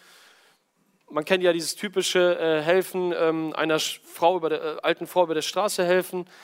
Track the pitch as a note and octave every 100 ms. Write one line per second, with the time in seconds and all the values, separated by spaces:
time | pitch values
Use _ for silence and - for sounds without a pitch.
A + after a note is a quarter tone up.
0 | _ - - _ _ _ _ _ _ _
1 | _ D3 D#3 F#3+ F3+ E3+ D3+ - G#3 F#3
2 | F#3 F#3 F3+ F3 D#3+ D#3 D3+ F#3 F#3 F#3+
3 | F3+ F3 D#3+ D#3+ D#3+ - D#3 D#3 - -
4 | - - E3+ F#3 D#3+ D3+ D#3+ D3+ D3+ E3+
5 | E3+ F3+ E3+ D#3 D3 F#3 G#3 - F3 F#3
6 | F3+ F#3 F3 -